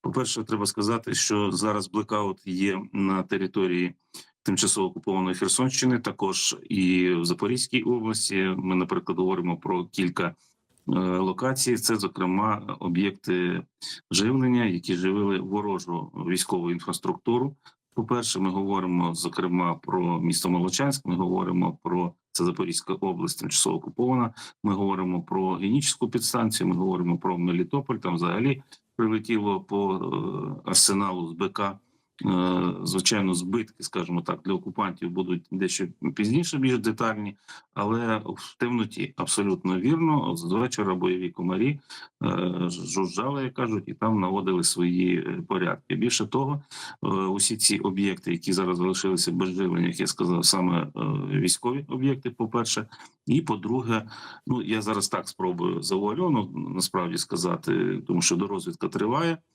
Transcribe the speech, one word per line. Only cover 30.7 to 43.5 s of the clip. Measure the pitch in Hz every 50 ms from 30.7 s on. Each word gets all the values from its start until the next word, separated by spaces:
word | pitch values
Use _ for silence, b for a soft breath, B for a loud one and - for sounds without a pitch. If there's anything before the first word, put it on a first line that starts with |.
арсеналу | 90 - - - 101 98 101 98 92 90 85 82
з | 82
Б | 82 98 95
К. | - - 101 98 98 101 _ _ _ _ _ _ _ - -
Е, | - 92 90 90 90 92 90 90 90 90 92 92
звичайно, | 90 92 95 87 - 110 104 98 95 90
збитки, | 87 90 90 98 120 110 110 _ _ -
скажімо | - - 95 87 85 87 87 82
так, | - - - -
для | 92 95
окупантів | 90 - - - - 104 95 85 - - 87
будуть | 87 92 92 90 90 87 - _
дещо | - 92 95 90 - - 98 87 - _ - 78 76
пізніше, | - 104 107 120 156 175 165 - 143
більш | 135 131 127 120
детальні, | 104 113 110 110 120 113 110 104 104 101 101 B B B B B B B _
але | - 101 104 110 117 120 117 113 107 107
в | - - - - - - _
темноті, | 127 120 123 120 110 107 - - - - -
абсолютно | - 92 - - - 101 101 95 - - 92 92 92
вірно, | 92 127 160 160 165 160 151 143 - - -
з | - 82 85 92
вечора | 107 120 127 123 - 104 98 92
бойові | 90 90 92 92 92 92 87
комарі, | 82 - 90 90 92 95 113 135 151 143 B B B B B B B _ -
е, | - 92 92 90 90 90 90 87 87
жужжали, | 87 90 90 92 - 98 95 87 85 - 113 135 143 139 135
як | 127